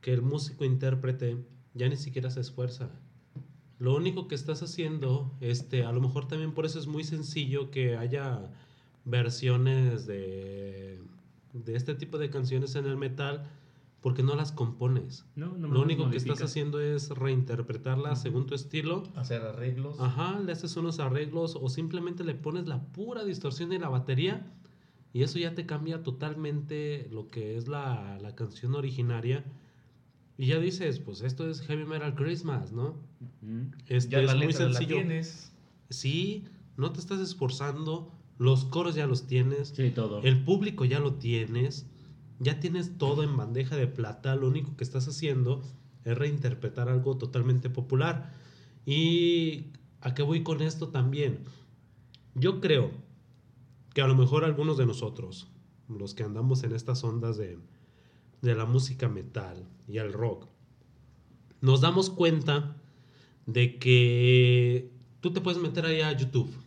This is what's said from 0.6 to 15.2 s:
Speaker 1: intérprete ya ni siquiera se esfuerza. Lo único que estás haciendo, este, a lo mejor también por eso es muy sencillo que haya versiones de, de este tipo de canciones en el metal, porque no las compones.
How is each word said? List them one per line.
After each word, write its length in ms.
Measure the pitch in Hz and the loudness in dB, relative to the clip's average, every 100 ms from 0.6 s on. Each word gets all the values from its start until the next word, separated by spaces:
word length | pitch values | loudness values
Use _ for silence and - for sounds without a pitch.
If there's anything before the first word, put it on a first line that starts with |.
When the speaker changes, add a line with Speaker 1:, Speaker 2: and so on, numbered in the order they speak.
| 139 | 0
Speaker 1:
intérprete 720 | 131 135 131 127 127 120 120 123 - _ | 2 2 0 -2 -2 -2 -4 -8 -20 _
ya 160 | 120 127 | -2 -2
ni 80 | 135 | 0
siquiera 320 | 135 127 123 | -6 -6 -4
se 80 | 127 | -4
esfuerza. 500 | 120 - 123 - 120 - - - _ - - - - - | -6 -4 -6 -6 -12 -12 -20 -20 _ -18 -18 -20 -20 -2
Lo 160 | 123 143 | 2 2
único 340 | 180 185 - | 2 -2 -6
que 60 | 143 | -6
estás 280 | 147 151 | -4 -6
haciendo, 720 | 170 - 156 156 135 127 131 - | -6 -6 -4 -2 0 0 0 -6
este, 420 | 120 120 - 127 | -2 -2 0 0
a 80 | 117 | 0
lo 80 | 123 | 2
mejor 260 | 127 127 - | 0 0 -4
también 260 | 156 160 | -4 -4
por 120 | 151 156 | -2 -2
eso 140 | 160 | -4
es 80 | 147 | -6
muy 160 | 151 | -6
sencillo 680 | 156 156 147 156 135 139 135 | -4 -6 -4 -4 -2 -2 -2
que 280 | 135 123 117 | 0 0 0
haya 520 | 120 139 135 117 95 - - _ _ _ | -2 -2 -2 -4 -6 -14 -20 _ _ _
versiones 1000 | - 123 117 117 131 123 127 131 127 117 110 | -2 0 0 0 2 4 4 4 4 2 -4
de, 920 | 98 95 95 95 98 98 98 95 95 92 - - _ _ | -6 -6 -8 -8 -8 -10 -10 -12 -14 -16 -20 -20 _ _
de 220 | 127 113 117 | -12 -4 -4
este 200 | 127 139 | -2 -6
tipo 220 | - 156 | -6 -6
de 120 | 143 | -4
canciones 460 | 139 127 131 135 143 | -2 0 0 0 -2
en 100 | 139 | -2
el 100 | 135 | -2
metal, 540 | 135 135 143 147 - - - - _ _ | -4 -4 -4 -6 -10 -16 -20 -20 _ _
porque 240 | 127 127 | -2 2
no 120 | 131 143 | 2 2
las 160 | 151 | -2
compones. 720 | - 117 - 127 131 - - | -2 -4 0 0 0 -2 -12